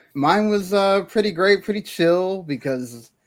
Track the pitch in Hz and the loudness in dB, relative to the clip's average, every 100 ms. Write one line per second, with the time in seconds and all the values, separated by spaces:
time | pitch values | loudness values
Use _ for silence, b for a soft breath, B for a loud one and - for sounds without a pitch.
0 | B 139 143 202 214 208 185 202 196 196 | B -2 2 2 2 0 0 0 2 2
1 | 190 226 208 165 190 196 208 208 - - | 0 -2 -2 2 2 2 0 -6 -6 0
2 | 170 175 185 190 165 135 139 131 123 120 | 2 2 0 -4 -6 -6 -4 -6 -8 -14
3 | 117 _ | -20 _